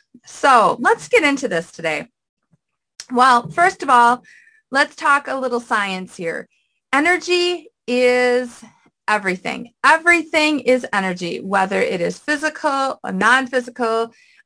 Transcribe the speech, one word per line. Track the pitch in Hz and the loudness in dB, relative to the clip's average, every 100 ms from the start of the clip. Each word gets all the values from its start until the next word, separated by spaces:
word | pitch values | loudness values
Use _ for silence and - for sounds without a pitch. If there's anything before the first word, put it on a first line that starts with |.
| _ - - | _ -20 -20
So | - 285 247 185 - | -2 4 4 4 0
let's | 320 453 - | 0 -2 0
get | 466 | 0
into | 294 277 233 | 2 0 -2
this | 170 175 | -4 -6
today. | - 160 151 - _ _ _ _ _ _ _ _ - - | -8 -6 -6 -8 _ _ _ _ _ _ _ _ -20 -4
Well, | 247 262 240 175 | 2 4 4 0
first | - 359 370 | 0 0 0
of | 285 | 2
all, | 247 240 247 _ - _ _ _ | 4 4 2 _ -20 _ _ _
let's | 262 294 - | -2 -2 -2
talk | 302 285 277 | 0 0 -2
a | 262 | -6
little | 254 240 | -4 -4
science | 233 220 196 185 180 - | -4 -4 -2 -6 -10 -10
here. | 165 151 - _ _ _ _ | -8 -8 -12 _ _ _ _
Energy | 277 330 359 - 349 349 349 302 _ - | 0 2 0 0 0 0 -4 -10 _ -4
is | 247 247 247 247 247 247 - 220 _ _ _ - | 2 2 2 2 0 -2 -10 -20 _ _ _ -2
everything. | 214 190 185 175 - - _ | -2 -2 -4 -6 -10 -12 _
Everything | 269 320 339 339 320 320 302 294 | 2 2 4 0 0 0 0 0
is | - 254 254 | 0 0 0
energy, | 202 190 180 170 - | -4 -4 -4 -8 -8
whether | 190 196 190 190 | -2 0 0 0
it | 190 180 | -2 -2
is | 170 180 | -4 -6
physical, | - 294 311 302 302 277 269 - | -6 -4 -4 -4 -4 -2 -4 -6
a | - | -8
non-physical, | 190 214 262 254 262 247 247 233 226 226 _ _ _ | 0 2 2 0 -4 -6 -4 -2 -2 -4 _ _ _